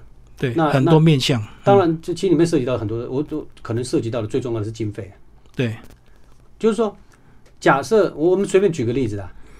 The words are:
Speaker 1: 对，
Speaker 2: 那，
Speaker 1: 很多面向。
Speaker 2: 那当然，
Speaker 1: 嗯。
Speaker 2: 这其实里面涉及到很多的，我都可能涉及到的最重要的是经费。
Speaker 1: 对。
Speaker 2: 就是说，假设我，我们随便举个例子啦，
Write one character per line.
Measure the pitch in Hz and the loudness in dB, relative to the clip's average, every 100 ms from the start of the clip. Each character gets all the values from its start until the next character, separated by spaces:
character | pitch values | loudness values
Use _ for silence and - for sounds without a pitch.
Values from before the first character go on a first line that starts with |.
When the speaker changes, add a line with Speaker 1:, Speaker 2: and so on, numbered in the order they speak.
| - - - - | -20 -20 -20 -6
Speaker 1:
对， | 135 | -4
Speaker 2:
那， | 120 151 | 0 2
Speaker 1:
很 | 139 | 2
多 | 131 156 | 4 6
面 | 160 143 | 6 4
向。 | 123 123 104 - | 2 -2 -4 -4
Speaker 2:
那 | - | 4
当 | 202 | 4
然， | 170 | 4
Speaker 1:
嗯。 | 160 | 0
Speaker 2:
这 | - | -6
其 | 170 196 | -4 0
实 | |
里 | 160 | 2
面 | 165 | 2
涉 | 165 | 0
及 | 123 | -2
到 | 120 | -2
很 | 104 | -4
多 | 113 | -6
的， | 123 | -6
我 | 127 | -6
都 | 151 151 - - | -6 -8 -12 -14
可 | - | -8
能 | 113 | -6
涉 | 127 156 | -2 -2
及 | 110 | -2
到 | 120 | -4
的 | 104 | -4
最 | 135 | -4
重 | 123 | -4
要 | 113 | -6
的 | 104 | -6
是 | |
经 | 107 107 | -8 -8
费。 | 101 98 - - - - - | -8 -14 -18 -20 -20 -12 -6
Speaker 1:
对。 | 120 113 - - - - - - - - | -4 -6 -14 -20 -20 -20 -20 -20 -20 -4
Speaker 2:
就 | 220 | 0
是 | 220 | 0
说， | 214 196 - - - - - - | -2 -6 -18 -20 -20 -20 -20 -2
假 | 165 139 | 2 2
设 | 135 220 175 - | 2 2 2 0
我， | 165 | 0
我 | 185 | 0
们 | 196 | 2
随 | 190 | 2
便 | 202 | 2
举 | 160 | 0
个 | 117 | -4
例 | 127 117 | -2 -4
子 | 101 | -6
啦， | 95 - - - | -10 -18 -20 -20